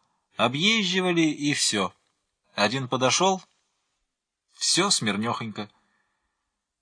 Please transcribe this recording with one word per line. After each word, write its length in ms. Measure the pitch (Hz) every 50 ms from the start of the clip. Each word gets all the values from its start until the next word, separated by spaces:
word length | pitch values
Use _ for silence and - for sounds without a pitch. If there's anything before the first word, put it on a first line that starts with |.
| _ _ _ _ _ _ _
Объезживали, 840 | - 107 120 127 147 175 214 226 226 202 175 180 190 185 180 175 165
и 300 | 160 156 147 - 143 147
все. 400 | 151 - - - 117 104 98 107 - _ _ _ _ _ _ _ _ _ _ _ -
Один 340 | 104 101 104 120 135 131 120
подошел, 540 | 139 123 131 127 - - 175 196 190 185 - _ _ _ _ _ _ _ _ _ _ _ _ _ _ _ _ _ _ _ _ _ _
все 360 | - - - - 160 185 202
смирнехонько. 800 | - - 123 110 98 101 110 117 113 - 120 110 98 104 104 101 _ _ _ _ _ _ _ _ _ _ _ _ _ _ _ _ _ _ _ _ _ _